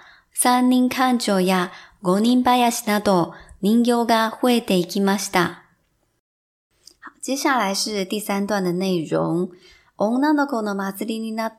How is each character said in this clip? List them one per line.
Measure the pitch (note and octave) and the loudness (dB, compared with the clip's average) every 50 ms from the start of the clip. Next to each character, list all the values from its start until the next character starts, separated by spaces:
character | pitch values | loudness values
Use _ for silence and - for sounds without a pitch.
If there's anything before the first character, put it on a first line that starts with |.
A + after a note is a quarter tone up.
| - - - _ _ _ | -20 -20 -20 _ _ _
三 | - - - B3 B3 B3+ B3 B3 | -4 0 2 2 2 4 4 4
人 | B3+ B3+ B3+ B3 | 4 4 2 0
勘 | - C4+ C4 B3+ B3 A#3 | 0 0 0 0 0 0
定 | - A3 G3 F#3 | 0 0 0 2
や | F3+ F#3 F#3+ F#3 F3 F3+ - - - - _ _ | 2 2 2 0 0 -4 -8 -16 -20 -20 _ _
五 | - F3 F#3 G3+ | -2 0 2 2
人 | A3 A#3+ B3+ B3+ B3 | 2 2 2 2 4
囃 | B3 B3 B3 A#3+ A#3 | 4 4 4 2 2
子 | A#3 - - | 0 -2 -2
な | G#3+ G#3 G#3 | -2 -2 0
ど | G3+ G#3 F#3+ F3 E3 E3+ - - - - - - | 2 2 2 2 2 -2 -6 -14 -20 -20 -10 -4
人 | F#3 G3+ A3+ A#3+ | 0 2 2 2
形 | A#3 A#3+ A#3+ A#3 A#3 | 4 2 2 2 2
が | A3+ A3+ A3 A3+ A3 A3 - | 2 2 2 0 -2 -4 -2
増 | - B3 | 0 2
え | A#3+ A#3 | 2 2
て | A#3 - G3 | 2 2 0
い | F3+ E3+ | 0 0
き | F3 - G3 | 0 -2 -2
ま | G3 G3 G3 G3+ | 0 0 0 -2
し | - - | -2 -2
た。 | - F#3 E3+ - F3 - _ _ _ _ _ _ _ _ _ _ _ _ _ _ _ _ _ _ _ _ _ _ _ _ - - _ _ | 0 0 0 0 -4 -12 _ _ _ _ _ _ _ _ _ _ _ _ _ _ _ _ _ _ _ _ _ _ _ _ -20 -20 _ _
好， | - - _ _ | -20 -20 _ _
接 | - A#3 C4+ | -8 -6 -4
下 | C#4 - D4+ C4 A#3+ | -2 0 0 0 0
来 | G3+ F#3+ G3 | 0 -2 -2
是 | - - A3 G#3+ G3+ F#3+ | -4 -4 -4 -4 -4 -4
第 | F#3+ A3 G#3 | -4 -6 -6
三 | G#3 - G3 G3 G3+ | -4 -4 -4 -4 -2
段 | G3 G#3+ G3 | -2 -2 -2
的 | F#3 F3+ | -2 -2
内 | F3 F3+ F#3+ F#3+ F3+ E3+ D3+ | -2 -2 0 0 -2 -2 -2
容。 | - E3 D#3+ D#3+ D#3+ D#3+ F3 F3+ F3+ - - _ - - _ _ _ _ | -2 -2 -2 0 0 -2 -2 -4 -4 -8 -16 _ -20 -20 _ _ _ _
女 | - G3 G#3+ A#3+ B3+ C#4+ D4+ | -4 -2 0 0 0 2 2
の | D4+ D4 C#4 | 2 2 0
子 | C#4+ C4 A3+ | -2 -2 -4
の | G#3+ G#3 G3 | -4 -4 -4
祭 | G3 F#3+ G3 G3 - A3+ A3+ A3+ | -4 -6 -6 -6 -8 -6 -6 -6
り | A3 | -8
に | A3+ A3+ | -8 -8
な | A3 A3+ A3 A3 | -6 -6 -6 -8
っ | A3 | -8